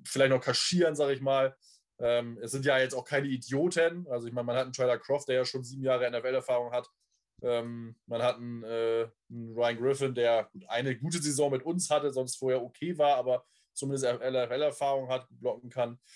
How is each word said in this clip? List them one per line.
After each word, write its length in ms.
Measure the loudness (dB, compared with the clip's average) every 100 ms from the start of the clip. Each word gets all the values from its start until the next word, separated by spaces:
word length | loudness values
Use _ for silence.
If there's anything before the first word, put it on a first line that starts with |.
vielleicht 260 | -4 2 4
noch 120 | 4
kaschieren, 540 | 2 0 2 4 4 4
sag 140 | 0
ich 120 | 0
mal. 340 | 2 2 2 -2 _ -20 _ -4
Ähm, 380 | 0 2 0 -6
es 100 | -6
sind 140 | -2 2
ja 140 | 4
jetzt 160 | 2 -2
auch 100 | -2
keine 220 | -2 -2
Idioten. 800 | -4 -2 0 2 2 2 0 -4
Also 180 | -6 -4
ich 60 |
meine, 120 | -4 -2
man 100 | 0
hat 80 |
einen 100 | -2
Tyler 240 | 0 0 0
Croft, 300 | 0 -2 0
der 80 | 0
ja 100 | 0
schon 180 | -4
sieben 200 | -8 -4
Jahre 240 | 0 2 0
N-F-L-Erfahrung 640 | -2 -2 -2 0 0 0
hat. 160 | -4 -6 _ _ _ _ _
Ähm, 520 | -2 -2 -2 -8 -12 -16 -8
man 140 | 0
hat 140 | 0 0
einen, 260 | -4 -8
äh, 440 | -6 -2 2 2 0 _ -16
einen 240 | -12 -8 0
Ryan 220 | 0 2
Griffin, 380 | 0 2 0 2
der 340 | 4 4 2 -8 -6
eine 300 | -2 -2 -2
gute 240 | -4 -2
Saison 300 | -2 0 2
mit 120 | 0
uns 260 | -2 -4 0
hatte, 220 | 2 2
sonst 260 | -2 -4 -4
vorher 260 | 0 0
okay 340 | -2 -8 -6 2
war, 200 | 4 4
aber 280 | 2 -2 -4 _ _
zumindest 320 | -10 -4 -2 0
N 140 | 0
F 320 | 0 0 0
L-Erfahrung 580 | 0 -2 0 0 0 0
hat, 180 | -4 -6
blocken 400 | -6 -4 -4 -6
kann. 300 | -4 -4 -4 _